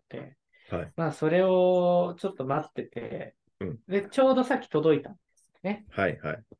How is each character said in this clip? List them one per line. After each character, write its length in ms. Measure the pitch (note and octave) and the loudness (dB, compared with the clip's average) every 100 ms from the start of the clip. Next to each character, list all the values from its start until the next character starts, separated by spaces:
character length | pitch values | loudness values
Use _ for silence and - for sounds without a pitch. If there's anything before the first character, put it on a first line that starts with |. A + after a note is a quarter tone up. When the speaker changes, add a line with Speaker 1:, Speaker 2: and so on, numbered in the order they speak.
| _ | _
Speaker 1:
で、 280 | C3 C3+ _ _ _ - | -16 -16 _ _ _ -8
Speaker 2:
は 140 | E2+ | -8
い。 80 | E2+ | -6
Speaker 1:
ま 120 | - D#3+ | -4 -4
あ、 40 | |
そ 160 | D3 D#3 | -2 0
れ 140 | F3 | 2
を 720 | F#3 F#3 F3+ F3+ F3 F3 F3 F3 | 4 4 4 4 4 2 0 -4
ち 80 | F#3+ | -8
ょ 20 | |
っ 40 | |
と 100 | - | -6
待 200 | C3 C#3 - | -4 -2 -4
っ 60 | |
て 120 | - | -10
て、 500 | - - - - - _ _ - | -10 -10 -10 -12 -12 _ _ -12
Speaker 2:
う 60 | |
ん。 160 | F3+ D3 - | -10 -10 -4
Speaker 1:
で、 140 | G3+ G3+ | -4 -4
ち 120 | - | 2
ょ 100 | C4 | 4
う 60 | B3+ | 4
ど 80 | |
さ 100 | B3+ | 2
っ 60 | C4 | -2
き 80 | - | -2
届 300 | D#3 D#3+ D3+ | 0 2 2
い 40 | |
た 80 | - | 0
ん 40 | |
で 40 | - _ _ _ _ | -16 _ _ _ _
す 20 | |
ね。 220 | F#3 G#3+ - | -6 -6 -8
Speaker 2:
は 160 | - E3+ | -2 -2
い、 140 | - | -2
は 140 | D#2 | -8
い。 100 | - - | -8 -12